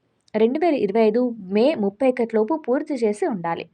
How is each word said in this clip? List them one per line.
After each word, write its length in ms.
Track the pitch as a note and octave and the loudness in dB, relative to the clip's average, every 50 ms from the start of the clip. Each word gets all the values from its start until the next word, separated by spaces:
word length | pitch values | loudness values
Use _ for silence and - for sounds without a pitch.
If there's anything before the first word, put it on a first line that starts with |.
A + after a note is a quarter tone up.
| _ _ _ _ _ _ - | _ _ _ _ _ _ 0
రెండు 240 | G#3+ A3 A#3 C4+ D#4 | 2 2 2 2 2
వేల 160 | F4+ E4+ D4+ | 0 2 2
ఇరవై 260 | - - F#3+ G3 A#3 | 2 0 0 2 4
ఐదు 340 | A3+ G#3+ G3+ B3 B3+ B3 A#3 A3+ | 4 4 4 2 0 0 -4 -6
మే 360 | F#3+ F3+ G3 G#3 A#3+ D4 D#4+ | -10 -2 0 2 2 2 2
ముప్పై 340 | A#3 G3+ G3 G3 - C4+ B3+ | 0 -2 -4 -2 0 0 0
ఒకటి 260 | B3+ B3+ A#3 A#3 - | 0 0 -2 -2 0
లోపు 200 | G#3+ G#3+ G#3+ D#4+ | 0 0 0 -2
పూర్తి 380 | D#4 - - B3 D4+ D4+ - D4 | -4 -2 -2 -2 -2 -2 -4 -4
చేసి 320 | A#3 A3+ G#3 G#3 - F#4 | -2 -2 -2 0 0 -2
ఉండాలి. 380 | E4 A#3 F3+ E3+ E3+ E3+ - - - | -4 -4 -4 -4 -6 -6 -6 -8 -14